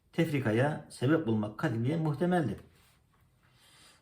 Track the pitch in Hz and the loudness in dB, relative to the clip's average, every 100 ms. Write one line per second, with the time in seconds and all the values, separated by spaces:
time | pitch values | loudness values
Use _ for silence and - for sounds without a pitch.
0 | _ - 160 139 117 110 143 156 - - | _ -2 0 0 2 2 2 -2 -10 -4
1 | 127 160 113 107 104 - 156 113 123 165 | 2 2 2 0 -2 -2 -2 0 -2 0
2 | 156 135 175 180 147 - - _ _ _ | -2 0 2 2 0 -4 -12 _ _ _
3 | _ _ _ _ _ _ - - - - | _ _ _ _ _ _ -20 -20 -20 -16